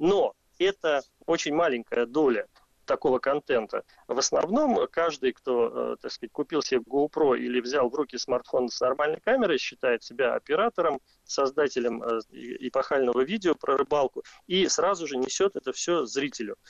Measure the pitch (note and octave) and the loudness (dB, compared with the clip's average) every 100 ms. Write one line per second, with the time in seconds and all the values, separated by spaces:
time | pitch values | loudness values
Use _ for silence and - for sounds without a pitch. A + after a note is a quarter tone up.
0 | E3 G3+ A#2+ - _ - F#3 G3 D#3+ C#3+ | 2 4 2 -2 _ -2 0 0 0 0
1 | - _ - E3 D3+ D3+ E3+ A#2+ - A#2 | -2 _ -2 -2 0 2 2 0 -2 -2
2 | A#2 C#3+ C#3+ A2 - _ _ _ - C3 | 0 2 2 2 -2 _ _ _ -4 0
3 | D3+ B2+ C3+ D3 - B2 G#2+ G#2+ - - | 2 0 0 -2 0 -2 -2 -6 -10 -12
4 | - B2 - D3 D3+ A#3+ G3+ G3 - - | -6 -2 0 0 2 2 2 2 0 0
5 | E3 D3 C3 - - B2 A#2 B2 A#2+ A#2 | -2 0 -2 -2 0 2 2 0 -4 -6
6 | B2+ - A#2 - C#3+ D3+ - B2 A#2 C#3 | -10 -12 -8 -6 -4 -2 0 -2 0 -2
7 | D3+ D#3 D3 A#2+ B2 B2 A#2+ C#3+ B2 C#3+ | 0 2 2 2 0 -2 0 0 0 0
8 | C#3 B2 - B2 - C3 B2 - B2+ C#3+ | -4 -6 -2 -4 0 -2 -2 0 0 0
9 | D3+ D#3+ - C4 G3+ C3+ - - B2+ A#2 | -2 -2 0 2 2 0 -4 -4 -2 -2
10 | - A#2+ B2 A#2+ - D#3+ A#3 - E3 C3 | -4 -2 0 -2 -2 0 0 0 0 -2
11 | _ _ - - C3+ C#3 C#3+ B2+ A#2+ A#2 | _ _ -8 -2 0 2 0 0 -2 -2
12 | A#2+ A2+ - B2+ A#2+ - C3 C3+ - C#3+ | -4 -4 -6 -14 -14 -10 -4 -4 0 2
13 | B2 A#2+ C3+ G#3+ F3+ - - C3+ - D3 | 2 2 0 0 0 0 0 0 2 0
14 | C3+ - - - - F#3 F3 - F3 F#3+ | 0 -4 -14 -16 -4 0 2 2 0 0
15 | D3+ C3 C3 - G3 - C3 - - E3+ | -2 -4 -2 0 0 0 -6 -4 -2 -2
16 | A#2+ C#3 C#3 - G#2+ - | -2 -4 -4 -6 -10 -12